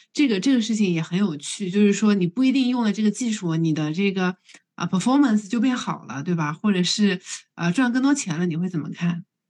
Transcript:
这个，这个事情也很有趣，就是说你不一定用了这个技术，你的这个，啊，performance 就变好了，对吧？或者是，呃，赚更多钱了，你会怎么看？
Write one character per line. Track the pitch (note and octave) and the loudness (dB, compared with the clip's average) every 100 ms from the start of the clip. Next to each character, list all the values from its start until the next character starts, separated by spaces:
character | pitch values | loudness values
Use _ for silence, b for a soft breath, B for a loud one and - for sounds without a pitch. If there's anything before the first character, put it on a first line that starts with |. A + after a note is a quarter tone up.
| B | B
这 | - C#4+ | 0 0
个， | G3 | 2
这 | C#4 | 2
个 | C4 | 2
事 | A3 A3 | 0 0
情 | G3 | 0
也 | E3 | 0
很 | D#3+ F3 | -2 0
有 | G3+ D3 | 0 -2
趣， | C#3+ - F#3+ | -10 -8 -2
就 | G3+ | 2
是 | G#3 | 4
说 | G3+ G#3+ | 4 2
你 | G3+ F3 | 2 0
不 | - | 0
一 | C4 | 2
定 | C4+ B3 | 2 2
用 | B3 | 0
了 | A3 | 0
这 | G3+ | 0
个 | G#3+ | 0
技 | G3+ B3 | 0 -4
术， | G#3+ F3 D#3+ | -4 -2 0
你 | E3 | 0
的 | D#3 D3+ | 0 -2
这 | D#3+ G3+ | -2 -2
个， | F#3+ F3+ F#3 b b b - | 0 -2 -4 b b b -8
啊， | E3+ | -4
performance | F#3+ A3+ C#4 C#4 G#3 - | -2 2 4 4 2 0
就 | A#3+ | 0
变 | C4 B3+ | 0 0
好 | - D#3+ - | -4 -8 -8
了， | B2 | -8
对 | E3+ | -4
吧？ | E3+ D3+ | -2 -2
或 | D#3 G#3+ | -2 0
者 | F#3 | 2
是， | F3 - G3+ F3+ B B B - | 0 2 2 0 B B B -6
呃， | E3+ | -2
赚 | F3 C4 | 0 0
更 | B3 | 2
多 | C4+ | 2
钱 | C#4+ G3 D#3 | 2 -2 -2
了， | F3+ | -2
你 | D#3 | -2
会 | F#3 | -4
怎 | F3 | -4
么 | - | -6
看？ | - F3 E3+ - _ _ | -4 -4 -4 -8 _ _